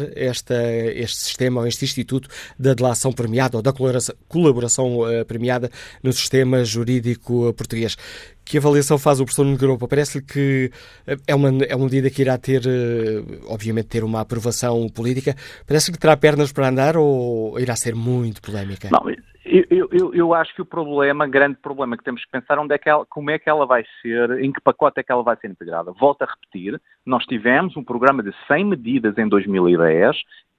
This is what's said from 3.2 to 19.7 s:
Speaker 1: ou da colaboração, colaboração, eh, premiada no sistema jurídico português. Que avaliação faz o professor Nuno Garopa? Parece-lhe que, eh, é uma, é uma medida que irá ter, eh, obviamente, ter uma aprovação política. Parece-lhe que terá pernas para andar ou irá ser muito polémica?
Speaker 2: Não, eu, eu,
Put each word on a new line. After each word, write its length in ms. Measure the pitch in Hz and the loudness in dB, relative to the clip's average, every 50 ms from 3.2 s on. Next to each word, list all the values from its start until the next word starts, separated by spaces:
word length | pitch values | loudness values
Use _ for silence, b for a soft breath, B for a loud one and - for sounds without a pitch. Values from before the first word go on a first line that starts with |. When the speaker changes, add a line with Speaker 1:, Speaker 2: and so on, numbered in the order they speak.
| 120 113 110 123 131 127 120 113 | -4 -2 0 0 0 0 -2 0
Speaker 1:
ou 60 | 107 | 0
da 80 | 135 | -2
colaboração, 440 | 135 120 127 131 123 127 - - - - _ _ | 0 0 -2 0 0 -2 -4 -6 -8 -12 _ _
colaboração, 800 | - 165 175 151 127 120 120 117 - - 131 127 120 120 117 113 | 0 4 4 4 4 4 2 0 0 2 2 0 0 0 0 0
eh, 160 | 117 117 113 | 0 -2 -2
premiada 460 | - 117 113 117 123 123 123 120 120 B B B B B B - | -4 -6 -4 -2 -2 0 -2 -2 -6 B B B B B B -2
no 80 | 131 | -2
sistema 540 | 123 - - - - 131 131 127 131 127 123 | 0 0 -2 2 2 2 4 4 4 2 2
jurídico 880 | 113 104 117 117 117 127 127 113 120 120 120 - - 120 120 120 117 113 | 0 -2 -2 -2 0 0 0 0 -2 -4 -4 -4 -2 -2 0 0 0 -2
português. 420 | - 113 - 117 113 113 107 - B B B B B B B B _ _ | -4 -6 -8 -4 -4 -4 -4 -4 B B B B B B B B _ _
Que 140 | - - 147 | -2 0 2
avaliação 400 | 139 147 143 147 139 139 156 143 | 4 4 4 4 4 4 2 2
faz 220 | - 156 143 131 | 4 2 2 2
o 40 | 131 | 0
professor 220 | 123 - - 143 | -2 0 0 2
Nuno 120 | 139 139 131 | 2 2 2
Garopa? 300 | 131 135 131 117 123 120 | 2 2 0 0 -2 -2
Parece-lhe 380 | - 139 147 - - 143 135 | -2 -2 -2 -2 -6 -10 -10
que, 460 | 139 - 143 139 139 135 131 131 127 B B B B B B B | -6 -4 -2 0 0 0 0 -2 -2 B B B B B B B
eh, 100 | - 139 139 - - | -8 -8 -6 -2 0
é 80 | 147 | 2
uma, 140 | 139 143 135 131 131 135 | 2 4 2 2 2 0
é 120 | - - | 0 0
uma 100 | 131 135 | -2 0
medida 240 | 131 127 135 131 135 | 0 0 0 0 0
que 120 | 135 - 139 | 0 2 2
irá 140 | 127 127 123 | 2 0 0
ter, 240 | - - 135 131 117 | 0 0 0 0 2
eh, 580 | 131 127 127 123 117 117 117 113 110 110 107 110 - - - - - | 0 0 0 0 0 -2 -2 -2 -2 -4 -4 -6 -10 -14 -14 -10 -10
obviamente, 420 | 113 110 104 110 110 113 110 - | -8 -6 -4 -4 -2 -2 -4 -4
ter 140 | - 117 110 | -4 -4 -2
uma 180 | 110 110 110 | -2 -2 -4
aprovação 680 | 110 - 123 117 101 120 113 - - 123 120 117 117 110 | -4 -4 -6 -4 -4 -4 -4 -2 -2 0 0 0 -2 -2
política. 460 | - - 117 120 127 131 135 147 139 139 B B B B B - | -4 -4 -4 -2 -2 -2 -2 -4 -4 -4 B B B B B 0
Parece-lhe 260 | 143 156 - - 170 | 0 2 2 0 -2
que 80 | - | 2
terá 160 | - 156 151 143 | 6 6 6 8
pernas 340 | - 151 147 143 147 139 | 6 4 4 4 0 0
para 160 | 143 - 135 131 | 0 0 0 0
andar 300 | 131 131 135 147 165 170 | 2 2 2 2 4 4
ou 640 | 151 147 139 131 123 120 120 113 110 110 - 120 | 2 2 2 0 0 -2 -2 -2 -4 -4 -4 -4
irá 160 | 127 120 117 | -2 -2 -2
ser 180 | - - 120 113 | -4 -4 -4 -4
muito 480 | 113 113 123 123 123 120 113 107 - | -4 -2 -2 0 0 -2 -4 -6 -8
polémica? 480 | - - 104 104 98 98 98 - - 98 | -10 -8 -8 -6 -6 -8 -8 -10 -4 0
Speaker 2:
Não, 160 | - - - - - - - _ _ _ _ | 0 0 0 0 -6 -10 -14 _ _ _ _
eu, 200 | 359 - 190 - | 2 4 4 4
eu, 200 | - | 4